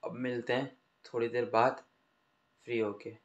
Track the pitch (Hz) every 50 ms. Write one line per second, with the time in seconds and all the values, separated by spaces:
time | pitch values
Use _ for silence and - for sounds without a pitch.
0 | - - - 117 127 127 123 120 117 - 123 127 139 135 - _ _ _ _ _
1 | _ - - 123 117 117 117 123 120 113 - 110 113 131 - - - _ _ _
2 | _ _ _ _ _ _ _ _ _ _ _ _ _ - 120 113 110 104 101 104
3 | - 110 107 - _